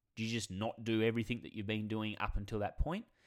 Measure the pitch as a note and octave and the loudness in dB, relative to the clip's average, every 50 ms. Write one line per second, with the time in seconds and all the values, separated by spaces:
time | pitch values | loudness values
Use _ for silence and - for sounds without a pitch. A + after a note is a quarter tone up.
0 | _ _ _ - A2+ A2 A#2 A#2 - - F#2 F#2+ A2 A2+ - - A2 A2+ A2+ A2 | _ _ _ -4 -2 -2 0 -2 -2 -4 -2 -2 -2 -2 -2 -2 0 2 4 6
1 | A2 A2+ A2+ A#2 A2 - B2 A2+ E2+ C#2+ - G#2+ G2+ G2 A2 G#2+ G#2+ G#2 A2 A2 | 6 6 4 4 2 0 -2 -4 -4 -6 -8 -6 -2 -2 0 0 0 0 0 0
2 | G#2+ G#2+ G#2 - G#2 - - G#2+ G2+ - A2+ G#2 G2+ G2 - - - D3 F3 G#3+ | 0 -2 -2 -2 -2 0 0 0 -2 -2 0 0 0 0 0 0 0 0 0 -4
3 | A#3 - _ _ _ | -6 -10 _ _ _